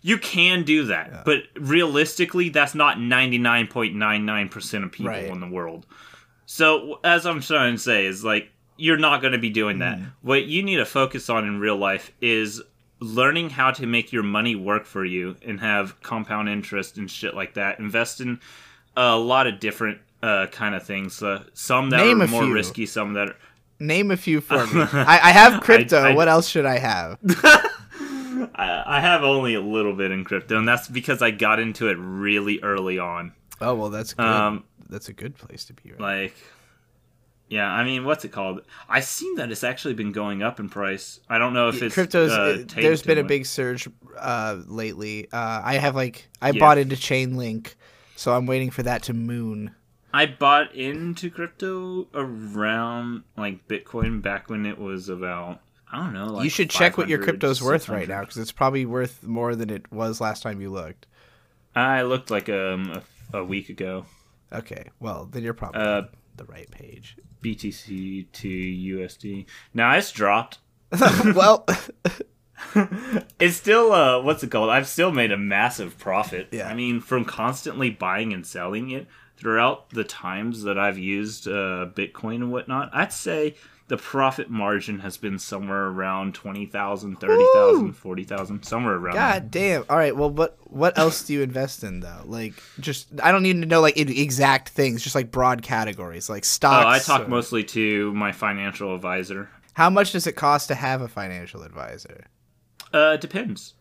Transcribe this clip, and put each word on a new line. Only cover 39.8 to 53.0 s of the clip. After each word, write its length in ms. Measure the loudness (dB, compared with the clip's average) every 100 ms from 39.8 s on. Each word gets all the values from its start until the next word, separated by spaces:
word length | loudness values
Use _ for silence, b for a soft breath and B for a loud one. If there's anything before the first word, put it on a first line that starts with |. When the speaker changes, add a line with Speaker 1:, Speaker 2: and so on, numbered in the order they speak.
| -6
Speaker 1:
been 180 | -4 -4
going 300 | -4 -6 -4
up 180 | -4 -6
in 100 | -12
price. 500 | -6 -6 -6 -12 -20 _
I 80 | 0
don't 160 | 2
know 140 | 2 0
if 80 | 0
Speaker 2:
Yeah, 60 |
Speaker 1:
it's, 80 | -2
Speaker 2:
crypto's, 360 | 0 2 4 4
Speaker 1:
uh, 40 |
Speaker 2:
uh, 380 | 4 2 0 -4
there's 260 | 2 4 4
been 160 | 2 2
a 40 |
Speaker 1:
tainted 60 | 2
Speaker 2:
big 180 | -2
surge, 420 | -2 -4 -4 -4 -10 _ -20 -10
uh, 400 | -6 -4 -4 -8
lately. 640 | -10 -10 -8 -8 -10 -10 -10
Uh, 300 | -8 -6 -6
I 120 | -2
have, 200 | 0 0
like, 320 | -2 -6 -8 -20 -4
I 100 | 0
Speaker 1:
Yeah. 80 | 8
Speaker 2:
bought 180 | 8 8
into 180 | 4
Chainlink, 800 | -4 0 0 0 -4 -6 -8 -10 _ b b b
so 180 | -6 0
I'm 120 | 0
waiting 240 | 2 -2 -2
for 120 | -4
that 200 | -4 -4
to 100 | -4
moon. 580 | -6 -4 -6 -6 -8 -10 _ _ _ _
Speaker 1:
I 120 | 2
bought 480 | 2 4 4 4 2
into 540 | -6 -8 -6 -8 -8 -10
crypto 800 | -8 -10 _ -8 -8 -8 -8 -8
around, 1080 | -8 -8 -8 -10 -4 -2 -2 -4 -6